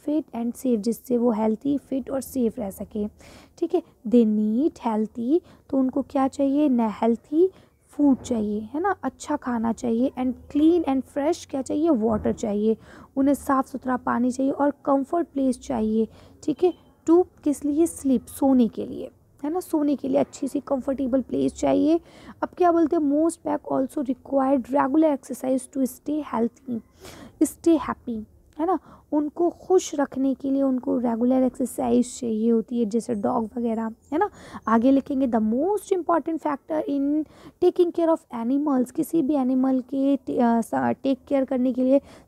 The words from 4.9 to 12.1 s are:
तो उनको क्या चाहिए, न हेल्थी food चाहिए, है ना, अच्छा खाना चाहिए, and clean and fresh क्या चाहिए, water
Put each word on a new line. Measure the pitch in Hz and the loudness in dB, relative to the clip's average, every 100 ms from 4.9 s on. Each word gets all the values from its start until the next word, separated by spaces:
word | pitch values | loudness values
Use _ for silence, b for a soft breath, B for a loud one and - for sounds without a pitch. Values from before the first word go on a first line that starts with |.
| 214 220 - 233 330 b b - | -2 -4 -4 -2 -2 b b -4
तो | 269 | -2
उनको | 262 277 | 0 -2
क्या | 262 285 269 | -4 -2 -2
चाहिए, | - 277 277 302 | 0 0 2 2
न | 240 | 2
हेल्थी | 226 196 226 233 - 302 370 b b b _ | 0 0 0 0 0 2 2 b b b _
food | - 294 254 | 0 2 2
चाहिए, | - 233 214 208 | 0 -4 -2 -4
है | 214 285 | -6 -4
ना, | 392 370 | -2 -2
अच्छा | 269 - - 294 | -4 -8 -6 -6
खाना | - 240 226 | -4 -2 -2
चाहिए, | 226 247 226 262 - | -2 -2 0 0 -2
and | 254 247 - 285 | -4 -4 -4 2
clean | 311 349 330 | 4 4 2
and | 269 - | -2 -2
fresh | - 285 339 - | -2 -2 -2 -4
क्या | 277 | -8
चाहिए, | 254 302 330 | -4 0 2
water | 262 220 | 2 2